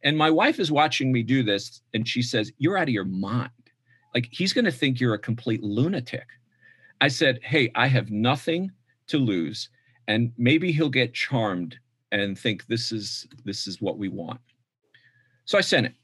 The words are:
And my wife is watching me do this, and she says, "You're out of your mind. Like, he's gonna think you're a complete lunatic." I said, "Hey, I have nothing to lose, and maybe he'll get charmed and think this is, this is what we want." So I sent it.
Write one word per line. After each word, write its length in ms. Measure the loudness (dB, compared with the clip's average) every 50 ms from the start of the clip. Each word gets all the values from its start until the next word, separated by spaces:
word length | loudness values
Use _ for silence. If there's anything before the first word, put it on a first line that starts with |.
| 2
And 140 | 2 2 4
my 120 | 4 4
wife 280 | 4 4 4 2 2 0
is 140 | -2 0 4
watching 400 | 4 4 2 2 0 0 2 2
me 100 | 2 2
do 200 | 2 2 2 2
this, 380 | 2 0 0 -2 -6 -16 -20 _ _ _
and 120 | -4 -4
she 160 | -2 -2 -2 -2
says, 300 | 0 0 -2 -2 -2 -6 _
"You're 180 | -2 0 2
out 80 | 2 0 0
of 60 | 0
your 100 | -2 -2
mind. 460 | -2 -4 -4 -4 -2 -2 -4 -4 -4 _ _ _ _ _ _ _ _ _ _ _ _ _
Like, 140 | -4 -4 -2
he's 220 | -4 -4 -2 0 0
gonna 200 | 2 2 2 0
think 280 | 0 0 0 0 2
you're 140 | 2 0 0
a 40 | 0
complete 440 | -2 -4 -6 -4 -2 -4 -4 -2 -2
lunatic." 640 | -4 0 2 2 2 0 -4 -6 -6 -10 -12 -12 _ -20 _ _ _ _ _ _ -20 _ _ _ -20 _ _
I 80 | 0 0
said, 320 | 2 2 2 2 2 0 -4
"Hey, 280 | -2 2 2 2 2 2
I 120 | 2 2
have 240 | 4 4 2 0 0
nothing 640 | -2 0 2 2 2 0 -2 -4 -2 -2 -2 -6 -8 _ _ _ _ _ _ _
to 100 | -2 0
lose, 500 | 2 2 2 0 -2 -4 -6 -8 -12 -14 _ _ _ _ _ _ _ -2
and 240 | 0 0 0 0 -2
maybe 360 | 0 2 4 4 4 2 0 0
he'll 160 | 2 0 0
get 240 | 2 0 0 0 -2
charmed 640 | -6 -6 -2 -2 0 0 0 -2 -2 -4 -6 -10 -16 _ _ _ _ _ _
and 280 | -4 -2 -2 -2 -4 -4
think 280 | -4 -4 -4 -4 -6
this 260 | _ -4 -4 -4 -4 -6
is, 340 | -6 -8 -8 -10 -12 -14 -16 -20 -16 -12
this 220 | -10 -8 -8 -8
is 140 | -10 -10 -6
what 160 | -6 -6 -4 -4
we 100 | -6 -6
want." 320 | -6 -8 -10 -10 -12 -14 _ _ _ _ _ _ _ _ _ _ _ -20 _ _ _ _ _ _ _ _ _
So 120 | 0 2 2
I 20 | 2
sent 240 | 4 2 2 2
it. 80 | 0 -4 _